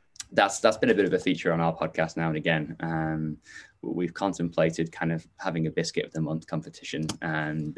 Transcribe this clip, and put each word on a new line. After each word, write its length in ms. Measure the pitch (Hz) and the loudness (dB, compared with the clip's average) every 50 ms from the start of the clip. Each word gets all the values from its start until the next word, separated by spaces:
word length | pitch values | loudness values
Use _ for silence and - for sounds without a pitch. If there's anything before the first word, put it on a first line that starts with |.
| _ _ _ - - - | _ _ _ -18 -16 0
that's, 300 | 92 110 101 98 - - | 4 4 4 4 4 4
that's 160 | - 110 - | 4 4 4
been 140 | - - 123 | 4 4 4
a 40 | 104 | 6
bit 120 | 98 95 | 6 4
of 60 | 87 | 4
a 60 | 90 90 | 4 2
feature 340 | - 95 87 82 - 85 | 2 2 0 2 2 2
on 80 | 82 82 | 2 4
our 140 | 82 82 80 | 2 2 0
podcast 420 | - - 82 - - 80 80 - | 0 -4 -2 0 0 -2 0 0
now 120 | 85 82 82 | -2 0 0
and 80 | 78 | 0
again. 400 | 76 76 85 82 78 76 76 - - | 0 2 2 2 2 0 -4 -6 -6
Um, 580 | 82 82 80 80 80 80 80 78 78 78 76 - _ - - - - - _ _ | -4 -2 -2 0 0 0 -2 -2 -2 -4 -6 -8 _ -18 -20 -20 -20 -20 _ _
we've 320 | - - 82 87 90 82 - | -6 -4 -2 -2 -2 -2 -2
contemplated 800 | - 98 95 87 - 87 85 - - 80 82 82 - 82 82 | -2 -2 -2 0 0 -2 0 2 2 2 4 2 0 -2 -2
kind 200 | - - - 82 | -4 -2 -2 -2
of 140 | 82 80 - - _ - | -2 -2 -6 -10 _ -8
having 280 | - 95 85 85 80 | -6 -4 -2 -2 -2
a 40 | 110 | -2
biscuit 340 | - 90 85 - - - - | -2 -2 -4 -2 -2 -4 -4
of 80 | - | -4
the 80 | - 82 | -4 -4
month 260 | 78 76 80 82 - | -4 -2 -4 -6 -6
competition, 600 | - 85 80 80 82 - - - - - 76 80 78 - - | -6 -6 -6 -6 -8 -14 -14 -10 -8 -6 -4 -4 -4 -4 -4
and, 560 | - 82 78 78 76 76 76 80 76 76 - | -4 -4 -2 -2 -2 -2 -4 -4 -4 -4 -4